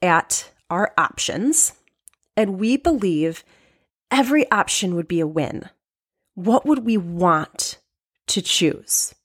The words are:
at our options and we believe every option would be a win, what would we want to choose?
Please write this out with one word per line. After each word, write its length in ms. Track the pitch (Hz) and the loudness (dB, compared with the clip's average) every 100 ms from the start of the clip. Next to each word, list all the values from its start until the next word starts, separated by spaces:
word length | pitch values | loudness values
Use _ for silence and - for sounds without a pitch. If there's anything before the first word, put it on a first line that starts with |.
at 500 | 180 165 - - - _ - | 2 2 0 -6 -8 _ -6
our 220 | 175 208 - | -2 0 0
options 800 | 147 - - 160 254 320 - - _ _ _ _ _ - | -2 -2 -6 -2 0 2 0 -4 _ _ _ _ _ -2
and 200 | 208 190 | -2 0
we 200 | 220 277 | 0 0
believe 680 | 349 277 196 151 165 165 _ _ _ _ _ _ - | 0 0 0 0 -2 -4 _ _ _ _ _ _ -2
every 400 | 262 254 302 - | 0 4 2 2
option 440 | 208 - - 190 | 2 0 -2 -2
would 120 | 175 160 | -4 -2
be 140 | 170 | -2
a 60 | 156 | -2
win, 420 | 156 135 - - _ _ _ _ _ _ | -2 -4 -6 -14 _ _ _ _ _ _
what 300 | - 190 254 | -6 0 2
would 220 | 302 285 226 | 2 0 2
we 100 | 214 | -2
want 800 | 170 170 180 156 160 - - - _ _ _ _ - | -2 0 2 2 -2 -8 -8 -10 _ _ _ _ -6
to 120 | 190 | -4
choose? 760 | - - 160 - - - - - | -2 0 0 0 -2 -2 -2 -10